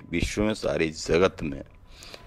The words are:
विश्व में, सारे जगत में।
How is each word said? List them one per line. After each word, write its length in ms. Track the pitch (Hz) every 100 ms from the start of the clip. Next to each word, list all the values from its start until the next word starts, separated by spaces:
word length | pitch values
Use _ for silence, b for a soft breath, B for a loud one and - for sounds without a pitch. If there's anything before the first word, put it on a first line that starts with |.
| -
विश्व 320 | 85 - -
में, 120 | 107
सारे 340 | 107 - 73 82
जगत 540 | 78 - 80 92 -
में। 200 | 80 - - - - B B B